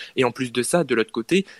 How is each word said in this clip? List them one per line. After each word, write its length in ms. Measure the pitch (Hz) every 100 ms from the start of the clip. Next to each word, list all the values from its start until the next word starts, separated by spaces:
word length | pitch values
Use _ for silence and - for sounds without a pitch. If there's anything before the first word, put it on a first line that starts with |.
| - -
Et 80 |
en 60 | 123
plus 220 | 113 127
de 100 | 120
ça, 220 | 120 175
de 100 | 143
l'autre 180 | 113 110
côté, 340 | - 113 185 190